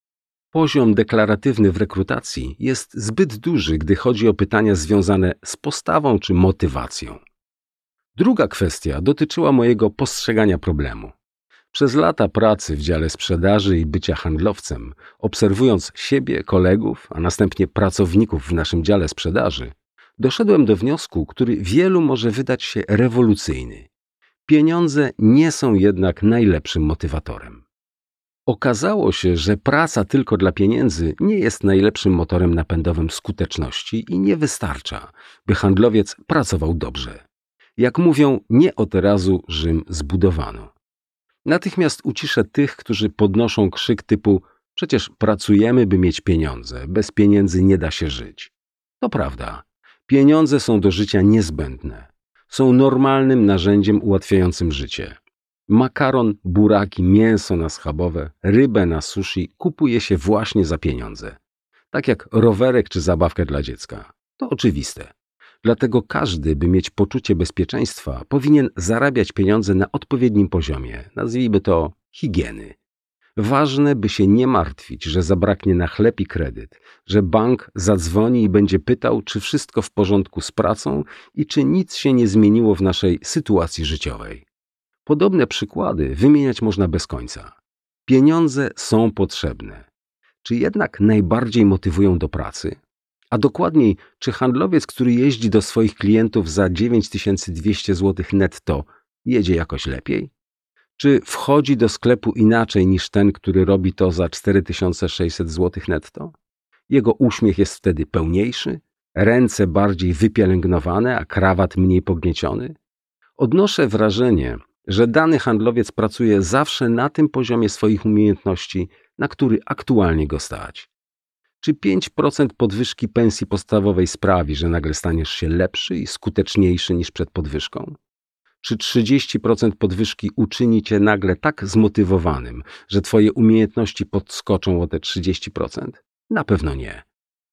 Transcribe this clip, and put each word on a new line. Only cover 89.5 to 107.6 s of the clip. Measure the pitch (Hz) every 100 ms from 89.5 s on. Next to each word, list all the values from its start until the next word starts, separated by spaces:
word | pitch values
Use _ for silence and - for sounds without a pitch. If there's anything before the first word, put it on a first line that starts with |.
| 58 53 50 - _ _ _ _ _
Czy | - 165
jednak | - 208 - -
najbardziej | 104 107 90 113 123 117 104
motywują | 95 98 82 98 87
do | 76
pracy? | - 64 - - - _ _ _ _ _
A | 120
dokładniej, | 135 - 175 156 117 92 _ _
czy | -
handlowiec, | - 131 127 190 165 -
który | - 123
jeździ | 120 139 117 113
do | 104
swoich | - - 110 -
klientów | 101 110 113 110 82
za | 82 92
dziewięć | 90 117 117 98
tysięcy | - - 95 -
dwieście | 82 90 98 - 90
złotych | 98 92 87
netto, | 98 95 - - 71 - _ _ _ -
jedzie | 123 90 85
jakoś | 80 67 -
lepiej? | 65 - 52 - _ _ _ _ _ _ -
Czy | 143 131 -
wchodzi | - - 143 135 127
do | 113
sklepu | - 120 123 113
inaczej | 113 107 113 113 104 92
niż | 95 -
ten, | 104 101
który | 98 - 92 92
robi | 98 92
to | - 92
za | 85 85
cztery | - - 98
tysiące | - 85 92 87 87
sześćset | - 87 - 85
złotych | 80 90 92 -
netto? | 80 - - - - _ _ _ _ -
Jego | 135 113
uśmiech | - 123 - 110
jest | 92